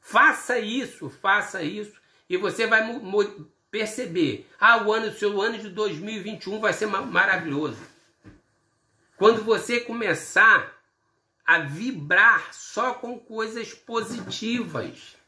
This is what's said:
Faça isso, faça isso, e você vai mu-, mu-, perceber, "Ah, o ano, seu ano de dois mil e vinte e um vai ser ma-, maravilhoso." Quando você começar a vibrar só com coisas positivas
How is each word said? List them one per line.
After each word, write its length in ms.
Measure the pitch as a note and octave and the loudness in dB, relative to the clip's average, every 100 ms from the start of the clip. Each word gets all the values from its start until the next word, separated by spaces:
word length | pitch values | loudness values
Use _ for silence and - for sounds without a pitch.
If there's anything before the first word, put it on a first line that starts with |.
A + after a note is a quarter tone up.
Faça 580 | - G#3+ D4 - - B3 | 0 6 6 4 -2 -2
isso, 500 | G#3+ A#3+ A#3+ - D3 | -2 -4 -6 -8 -14
faça 540 | - G3 G3+ G3+ F#3+ | -6 0 2 0 -6
isso, 300 | D#3 G#3 G#3 - _ _ _ | -6 -6 -12 -16 _ _ _
e 80 | F3+ | -2
você 300 | G3 - A3+ | -2 -2 2
vai 180 | A3 | 4
mu-, 160 | A3+ A#3 | 2 -6
mu-, 460 | F#3+ G3+ G3 - D3+ _ _ | -2 0 0 -2 -20 _ _
perceber, 800 | G#3 G#3+ - B3 E3+ D3+ - - _ | -6 -6 -6 -6 0 0 0 -12 _
"Ah, 240 | G#3+ A#3 | 6 6
o 100 | G#3 | 4
ano, 200 | A3 A3+ | 0 -2
seu 280 | - G#3 G3+ | -2 -2 0
ano 180 | G#3+ A3+ | -2 -4
de 100 | G#3 | -10
dois 280 | F3+ G#3+ D#3 | -4 -4 -4
mil 180 | G3+ | -8
e 60 | A3 | -8
vinte 240 | F#3 G#3 | -8 -10
e 60 | - | -8
um 80 | G#3+ | -2
vai 140 | G#3+ | -2
ser 140 | F3 G#3+ | 0 -2
ma-, 160 | G3 | -4
maravilhoso." 760 | - F3 G3 F#3 E3 C#3+ D3+ A2 - _ _ _ - - _ _ _ _ _ _ _ _ | -2 2 2 2 -2 -4 -4 -8 -16 _ _ _ -20 -20 _ _ _ _ _ _ _ _
Quando 280 | G#3 A3+ | 4 4
você 360 | G#3+ G#3 - A#3+ | 2 0 0 -4
começar 920 | A#3 A3+ G#3 D#3 - - A3 G3 - - _ _ _ _ _ _ - | -4 -6 -2 -2 0 4 6 6 2 -16 _ _ _ _ _ _ 2
a 120 | E3 | 2
vibrar 880 | D3 D3+ A#3 A#3 D3 F3+ A3 A3+ - | 2 -6 -6 -6 0 4 6 4 0
só 420 | - - - B3+ | -16 -10 -4 -2
com 240 | A#3 A#3+ A#3+ | -4 -10 -12
coisas 540 | - A3 A3 A#3 A3+ | -12 -8 -6 -6 -10
positivas 1400 | - - A3+ G3+ A#3 F#3+ - A3 A#3+ G3 D3 G2+ - - - | -12 -6 -6 -4 -8 -10 -6 -4 -4 -4 -6 -8 -12 -20 -20